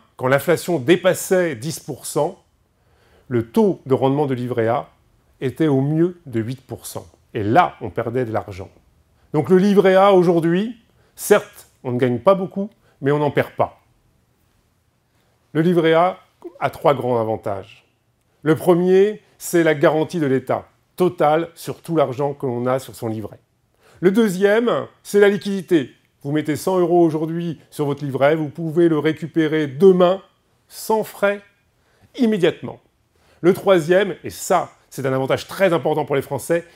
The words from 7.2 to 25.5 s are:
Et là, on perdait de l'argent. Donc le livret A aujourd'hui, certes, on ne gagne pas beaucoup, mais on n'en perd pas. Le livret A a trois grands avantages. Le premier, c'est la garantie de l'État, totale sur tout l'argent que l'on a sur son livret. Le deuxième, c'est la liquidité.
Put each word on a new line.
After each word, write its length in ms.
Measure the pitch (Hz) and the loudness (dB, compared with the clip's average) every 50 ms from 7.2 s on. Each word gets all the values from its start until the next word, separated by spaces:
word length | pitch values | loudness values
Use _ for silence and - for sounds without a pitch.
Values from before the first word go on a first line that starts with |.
| _ _ | _ _
Et 100 | - 120 | -8 -4
là, 320 | 101 104 120 175 175 - - - | -2 2 2 2 2 0 -4 -10
on 80 | 127 95 | -14 -8
perdait 380 | - 117 113 117 117 127 123 | -8 -6 -6 -4 -4 -4 -4
de 60 | 107 | -4
l'argent. 360 | 110 101 95 104 95 92 92 - _ _ _ _ _ _ _ _ _ _ _ _ | -6 -6 -8 -8 -12 -14 -16 -18 _ _ _ _ _ _ _ _ _ _ _ _
Donc 160 | - 151 143 - | -4 -4 2 4
le 80 | 185 | 4
livret 380 | 185 196 208 196 202 175 190 185 | 4 4 4 4 4 4 6 6
A 180 | 190 196 202 | 6 6 6
aujourd'hui, 640 | 196 180 170 180 170 170 160 165 170 185 220 254 - - _ _ _ _ _ _ _ | 6 6 4 4 2 2 0 0 0 0 -2 -4 -8 -14 _ _ _ _ _ _ _
certes, 520 | - - - 208 - - - - - - _ _ _ - | -14 0 2 2 2 2 -4 -14 -20 -20 _ _ _ -8
on 80 | 131 | -6
ne 60 | 123 123 | -2 0
gagne 200 | 131 123 123 110 | 0 0 0 0
pas 160 | 120 190 196 | 2 2 2
beaucoup, 340 | 185 190 - - 196 202 214 - _ _ _ _ _ | 2 -2 -6 -6 -8 -8 -8 -12 _ _ _ _ _
mais 120 | 139 139 | -2 0
on 60 | 147 147 | 0 0
n'en 120 | 147 143 | 0 0
perd 220 | - 139 120 - | 0 0 -2 -2
pas. 280 | - - 104 - - _ _ _ _ _ _ _ _ _ _ _ _ _ _ _ _ _ _ _ _ _ _ _ _ _ _ _ _ _ _ _ _ _ _ _ - | -4 -4 -4 -4 -6 _ _ _ _ _ _ _ _ _ _ _ _ _ _ _ _ _ _ _ _ _ _ _ _ _ _ _ _ _ _ _ _ _ _ _ -4
Le 80 | 156 | 0
livret 320 | 165 180 175 170 156 160 160 | 0 2 2 2 2 4 4
A 240 | 165 175 185 190 - _ _ _ _ - - - - | 4 2 2 -2 -6 _ _ _ _ -20 -20 -10 -6
a 80 | - 131 | -6 -6
trois 240 | - - - 156 | -6 0 0 0
grands 260 | 143 120 120 123 123 117 | 2 2 0 -2 -2 0
avantages. 680 | 110 110 110 104 - 110 98 98 92 107 - _ _ _ _ _ _ _ _ _ _ _ _ _ | -2 -2 -4 -6 -6 -8 -8 -8 -10 -16 -20 _ _ _ _ _ _ _ _ _ _ _ _ _
Le 140 | - 151 160 | -2 0 0
premier, 640 | 113 - 175 175 170 180 185 185 190 196 214 208 - _ _ _ _ | 2 2 2 2 4 4 4 4 4 4 2 0 -6 _ _ _ _
c'est 240 | - - 175 170 | -8 -2 0 2
la 120 | 160 160 156 | 2 2 2
garantie 460 | 143 170 156 147 156 151 - 175 170 | 4 2 2 2 2 -2 -2 -4 -4
de 60 | 151 | 0
l'État, 420 | 135 131 127 127 - 120 95 - _ _ _ _ _ _ | 0 0 -2 -2 -4 -4 -6 -6 _ _ _ _ _ _
totale 520 | - 180 170 175 - 160 147 156 165 165 165 - | -2 0 0 2 2 2 2 2 0 -2 -6 -12
sur 260 | - - 143 - - | -14 -12 -12 -12 -12
tout 160 | - 165 165 | -8 -2 0
l'argent 380 | 156 139 123 123 127 143 143 139 | 0 0 0 0 -4 -4 -4 -4
que 100 | 143 143 | -6 -6
l'on 220 | 131 120 120 123 | -6 -4 -4 -2
a 120 | 127 131 135 | -2 -2 -2
sur 160 | 131 123 107 | -4 -10 -12
son 140 | - 120 113 | -10 -8 -8
livret. 320 | 110 110 101 - - - _ _ _ _ _ _ _ _ _ _ _ _ | -6 -8 -10 -12 -16 -20 _ _ _ _ _ _ _ _ _ _ _ _
Le 100 | 160 196 | 0 2
deuxième, 760 | 190 233 226 202 175 185 202 202 208 233 247 226 170 135 120 - _ _ | 2 4 2 0 0 0 2 2 2 2 2 0 -2 -2 -4 -8 _ _
c'est 180 | _ - 202 202 | _ -2 2 4
la 100 | 202 202 | 4 4
liquidité. 600 | 208 - - 202 | 4 2 -2 -6